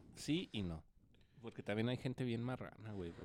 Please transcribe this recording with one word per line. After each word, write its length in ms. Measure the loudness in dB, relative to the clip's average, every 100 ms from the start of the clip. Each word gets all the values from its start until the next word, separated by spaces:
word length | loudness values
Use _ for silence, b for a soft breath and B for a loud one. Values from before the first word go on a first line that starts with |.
| -12 -6
Sí 340 | 2 2 2
y 100 | 0
no. 200 | 0 -2 -6 -20 -20 -20 -20 -12
Porque 200 | -10 -6
también 260 | 0 4 4
hay 80 | 4
gente 260 | 0 2
bien 200 | 2 2
marrana, 500 | 2 -2 -4 -8 -6
güey, 180 | -4 -4 -4